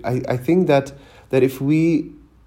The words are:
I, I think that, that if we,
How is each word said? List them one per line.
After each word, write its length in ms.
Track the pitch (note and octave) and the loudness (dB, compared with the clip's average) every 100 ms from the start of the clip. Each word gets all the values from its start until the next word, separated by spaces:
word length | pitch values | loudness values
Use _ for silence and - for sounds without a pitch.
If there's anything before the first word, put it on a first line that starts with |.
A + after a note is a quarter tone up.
I, 180 | - B2+ B2+ | -4 -4 -4
I 80 | B2 | -4
think 300 | - F3+ D#3+ | 0 0 4
that, 260 | C#3 C#3 - - - - | 2 0 -14 -20 -20 -2
that 120 | C3 | 0
if 180 | C3+ - | 0 0
we, 520 | C#3 D#3 E3 D#3+ - - - _ | -2 2 2 0 -4 -14 -20 _